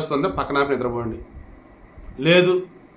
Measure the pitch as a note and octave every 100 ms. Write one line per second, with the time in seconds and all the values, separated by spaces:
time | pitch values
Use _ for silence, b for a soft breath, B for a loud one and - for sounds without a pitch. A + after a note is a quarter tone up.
0 | D3+ C#3+ - C3+ C#3+ C#3 C#3+ B2+ B2 A#2+
1 | A2+ A2+ - - - - - - - -
2 | - - D3 F3+ F3+ F3+ - - -